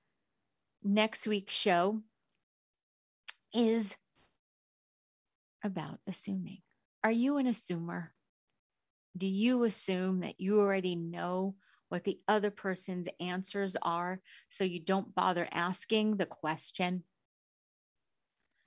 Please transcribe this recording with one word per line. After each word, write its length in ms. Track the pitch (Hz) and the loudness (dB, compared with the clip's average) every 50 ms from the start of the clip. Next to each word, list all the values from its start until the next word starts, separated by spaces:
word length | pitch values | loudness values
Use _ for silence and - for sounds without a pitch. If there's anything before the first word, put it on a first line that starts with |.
| _ _ _ _ _ _ _ _ _ _ _ _ _ _ _ _ | _ _ _ _ _ _ _ _ _ _ _ _ _ _ _ _
Next 460 | - 202 202 214 214 220 220 - - | -2 2 4 4 4 2 0 -2 -2
week's 260 | 214 214 202 196 - - | 0 -2 -2 -2 -2 -2
show 480 | - - 208 175 170 180 196 220 214 214 _ _ _ _ _ _ _ _ _ _ _ _ _ _ _ _ _ _ _ _ _ _ _ _ - - _ _ _ - | 2 4 4 4 4 4 2 0 -2 -6 _ _ _ _ _ _ _ _ _ _ _ _ _ _ _ _ _ _ _ _ _ _ _ _ -8 -8 _ _ _ 0
is 440 | 233 233 220 226 233 214 - - - _ _ _ _ _ _ _ _ _ _ _ _ _ _ _ _ _ _ _ _ _ _ _ _ _ _ _ _ _ _ _ _ - | 2 4 4 4 2 2 0 0 -2 _ _ _ _ _ _ _ _ _ _ _ _ _ _ _ _ _ _ _ _ _ _ _ _ _ _ _ _ _ _ _ _ -6
about 360 | 202 185 180 151 156 - - _ | -6 -6 -6 -8 -10 -12 -12 _
assuming. 560 | - 180 - - 208 196 190 170 - - - _ _ _ _ _ _ _ _ - | -8 -6 -6 -4 -4 -4 -4 -6 -8 -12 -16 _ _ _ _ _ _ _ _ 0
Are 80 | 220 | 2
you 260 | 233 233 247 277 294 | 2 2 2 2 2
an 80 | 285 262 | 2 2
assumer? 680 | 247 226 - - - 180 165 170 170 175 180 170 - _ _ _ _ _ _ _ _ _ _ _ _ _ _ _ _ _ _ _ _ - | 2 0 0 -2 -4 -4 -4 -4 -6 -6 -8 -8 -10 _ _ _ _ _ _ _ _ _ _ _ _ _ _ _ _ _ _ _ _ -8
Do 120 | 180 190 | -4 -4
you 360 | 190 190 196 220 247 254 247 240 | -2 0 2 4 4 4 4 4
assume 580 | 220 - - - - 185 180 185 190 190 185 | 2 2 2 0 0 0 0 0 0 0 0
that 180 | 175 - - - | -2 -4 -6 -4
you 200 | 185 190 208 208 | 0 2 4 4
already 360 | 202 196 196 190 180 185 175 | 4 4 4 2 0 -2 -2
know 580 | 170 170 165 170 170 175 175 180 185 190 196 196 - _ _ _ _ _ - | -2 -4 -6 -6 -4 -4 -2 -2 -2 -2 -4 -6 -8 _ _ _ _ _ -6
what 140 | 175 175 - | -6 -4 -2
the 160 | 202 - - _ | -4 -4 -2 _
other 220 | - 214 214 202 208 | 0 2 2 2 -2
person's 580 | 202 - - 190 180 - - - 185 180 170 175 - - | -4 -4 -4 -4 -2 -2 -2 -4 -4 -4 -6 -6 -8 -6
answers 580 | 175 180 180 190 190 - - 202 196 190 185 - - | -6 -4 -4 -4 -4 -4 -4 -2 -2 -2 -2 -2 -2
are, 380 | 170 170 170 175 180 185 185 _ - - - - - | -2 -2 -2 -2 -4 -6 -8 _ -18 -20 -20 -16 -10
so 140 | - - 196 | -4 -2 -2
you 160 | 185 175 175 | -2 -2 -4
don't 340 | 160 - 190 196 - - - | -2 0 0 0 0 -2 -2
bother 340 | 185 185 185 175 175 170 - | 0 2 2 2 0 0 -2
asking 680 | - 170 170 185 185 - - - 226 220 214 214 214 | -2 -2 0 0 0 0 0 2 2 2 2 2 2
the 80 | 190 170 | 0 0
question? 800 | - - - - 156 160 - - - - - 185 180 185 180 - _ _ _ _ _ _ _ _ _ _ _ _ _ _ _ _ _ _ _ _ _ _ _ _ _ _ _ _ _ _ _ _ | -2 -4 -4 -4 -4 -2 -2 -2 -4 -2 -2 -2 0 -2 -4 -6 _ _ _ _ _ _ _ _ _ _ _ _ _ _ _ _ _ _ _ _ _ _ _ _ _ _ _ _ _ _ _ _